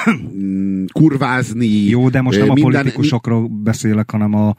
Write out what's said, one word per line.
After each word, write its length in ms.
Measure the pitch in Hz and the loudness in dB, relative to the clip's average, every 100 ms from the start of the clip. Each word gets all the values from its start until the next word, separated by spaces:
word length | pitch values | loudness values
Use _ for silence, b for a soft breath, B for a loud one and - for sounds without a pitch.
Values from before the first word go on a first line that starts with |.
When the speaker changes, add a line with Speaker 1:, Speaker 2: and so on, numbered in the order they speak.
Speaker 1:
<coughs> 100 | - 160 - 98 | -2 -4 -6 -8
Speaker 2:
mm, 500 | 98 95 98 95 92 | -4 -4 -2 -4 -4
kurvázni, 760 | - 156 135 135 127 123 110 117 | 2 2 2 -2 -2 -4 -2 0
Speaker 1:
Jó, 420 | 107 104 120 127 | 2 2 2 2
de 120 | 127 | 2
most 160 | 127 104 | 0 2
Speaker 2:
ö, 40 | |
Speaker 1:
nem 80 | - | 4
a 40 | |
Speaker 2:
minden 180 | 135 151 | 4 4
Speaker 1:
politikusokról 720 | 131 139 131 147 120 - 113 113 | 2 0 0 0 0 0 -2 -2
beszélek, 640 | 110 107 110 110 107 107 | -4 -4 -2 0 0 -2
hanem 220 | 110 107 | -2 0
a 220 | 104 107 | 0 0